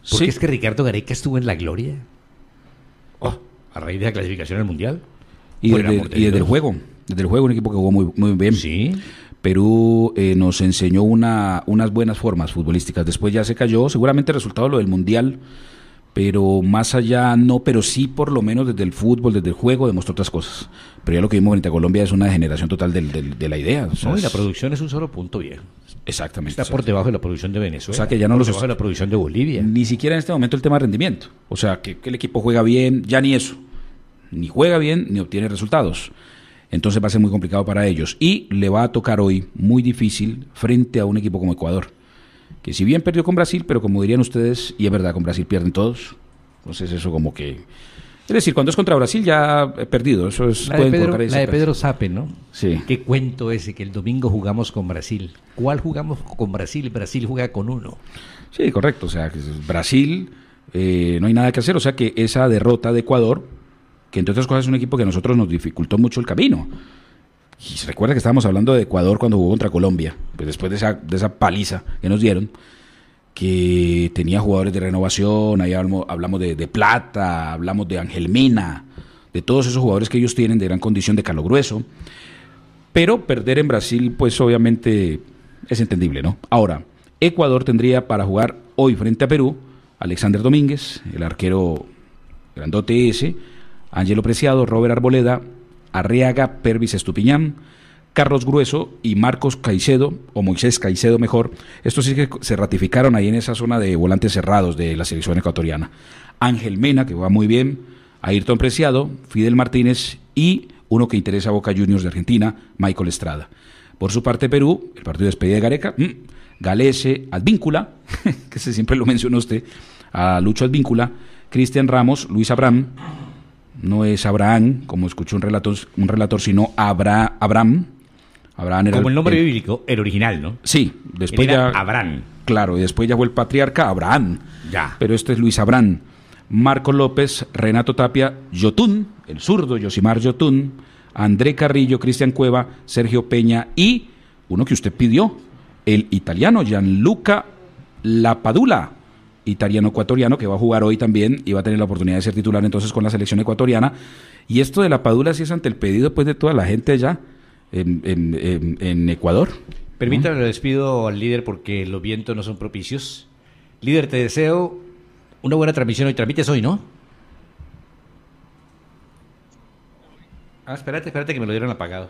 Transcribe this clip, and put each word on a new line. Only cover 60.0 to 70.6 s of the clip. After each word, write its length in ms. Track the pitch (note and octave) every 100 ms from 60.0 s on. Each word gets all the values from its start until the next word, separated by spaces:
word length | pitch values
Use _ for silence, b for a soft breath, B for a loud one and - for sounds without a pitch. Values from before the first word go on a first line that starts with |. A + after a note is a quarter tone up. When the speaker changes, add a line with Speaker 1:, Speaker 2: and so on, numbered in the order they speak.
| C#3+ F3+ F#3 B B B -
Speaker 2:
eh, 460 | F2+ F#2 F2+ F2 F2
no 60 | G2+
hay 80 |
nada 180 | A#2 B2
que 80 | B2
hacer. 160 | A#2+ F3+
O 40 |
sea, 140 | B2+
que 200 | C3 A#2 -
esa 320 | A2+ B2+ C3
derrota 440 | A2 G#2+ A#2 A#2
de 60 | A#2
Ecuador, 460 | A#2 C3 A2+ C3 - - - _ _ _ _
que 100 | -
entre 120 | F2+
otras 140 | G#2 B2+
cosas 180 | C3
es 40 | C3
un 60 | C3
equipo 200 | C3 C3
que 60 |
a 40 | G2+
nosotros 300 | F2+ G2+ B2
nos 140 | G2
dificultó 480 | E2+ E2 - E2 G#2
mucho 200 | A#2+ B2
el 60 |
camino. 420 | A#2 F2 C4 - D#2 B B B B B B _ _ _
Y 160 | - -
se 100 | -
recuerda 260 | - -
que 40 | C3+
estábamos 280 | A#2 B2+ A2
hablando 260 | F#2+ A2+
de 100 | C3
Ecuador 360 | G#2 F2+ F2+ G#2+
cuando 180 | A#2+ G#2
jugó 140 | F2
contra 180 | A2 G#2+
Colombia, 480 | E2+ F#2+ F2+ D#2 - -
pues 120 | - D2+
después 240 | D2+